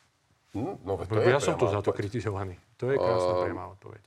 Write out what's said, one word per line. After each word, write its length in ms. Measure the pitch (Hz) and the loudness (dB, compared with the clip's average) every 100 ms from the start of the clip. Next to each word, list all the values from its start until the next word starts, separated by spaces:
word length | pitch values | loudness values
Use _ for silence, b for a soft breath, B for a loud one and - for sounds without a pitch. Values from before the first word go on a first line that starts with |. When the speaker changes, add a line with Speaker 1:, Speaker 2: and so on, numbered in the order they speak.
| _ _ _ _ _ | _ _ _ _ _
Speaker 1:
Hm, 220 | 98 151 202 | -6 -6 -6
no, 100 | 90 95 | -4 -4
veď 100 | 87 | 0
to 80 | |
Speaker 2:
Lebo 80 | 107 | 2
Speaker 1:
je 100 | 120 | 4
Speaker 2:
ja 80 | 139 | 4
som 160 | - 156 | 2 2
tu 80 | |
Speaker 1:
priama 40 | 113 | 2
Speaker 2:
za 100 | 104 | 2
to 100 | 104 | 0
Speaker 1:
odpoveď. 80 | - | -2
Speaker 2:
kritizovaný. 560 | 104 117 107 98 95 90 _ - | -2 -2 -4 -4 -6 -10 _ -6
To 80 | 123 | 0
je 100 | 139 | 2
krásna 360 | 92 92 90 90 | 2 2 2 2
Speaker 1:
Ehm, 80 | 90 | 0
Speaker 2:
priama 200 | 92 92 | -4 -10
odpoveď. 300 | 98 - - | -14 -18 -12